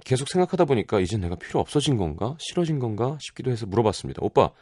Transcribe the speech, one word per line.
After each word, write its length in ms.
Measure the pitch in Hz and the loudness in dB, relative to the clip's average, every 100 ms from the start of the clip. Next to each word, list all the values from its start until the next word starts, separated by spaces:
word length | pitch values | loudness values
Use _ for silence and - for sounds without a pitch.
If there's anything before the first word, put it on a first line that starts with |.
계속 240 | - 127 139 | -2 -2 0
생각하다 380 | 180 180 180 156 | 0 0 2 4
보니까 340 | 120 - 104 | 4 2 2
이제 160 | 90 107 | 2 0
내가 180 | 87 90 | -2 -4
필요 240 | - 143 | -2 -2
없어진 380 | - 147 143 120 | 0 0 2 0
건가? 380 | 82 73 107 160 | 0 -2 -6 -6
싫어진 400 | - 175 165 147 | -6 -2 -2 -2
건가 360 | 120 104 127 151 | -2 -2 -2 -4
싶기도 300 | - - 127 | -12 -8 -4
해서 160 | 113 104 | -4 -2
물어봤습니다. 540 | 104 107 - 67 - | 2 2 0 -8 -4
"오빠, 260 | 98 135 90 _ | 0 4 2 _